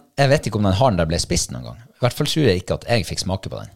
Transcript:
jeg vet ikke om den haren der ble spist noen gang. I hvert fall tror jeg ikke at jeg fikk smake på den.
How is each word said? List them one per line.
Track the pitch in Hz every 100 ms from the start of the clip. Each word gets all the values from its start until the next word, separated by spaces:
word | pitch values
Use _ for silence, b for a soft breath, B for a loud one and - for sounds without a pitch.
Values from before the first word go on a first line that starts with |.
| _ -
jeg | 139
vet | 156 -
ikke | 104
om |
den | 101
haren | 95 135 90
der | 80
ble | 85
spist | - 123 -
noen | 62
gang. | 58 -
I | - -
hvert | 123
fall | - 151
tror | 160 135
jeg | 92
ikke | -
at | 82 -
jeg | 117 -
fikk | -
smake | 90 92 -
på | 50
den. | -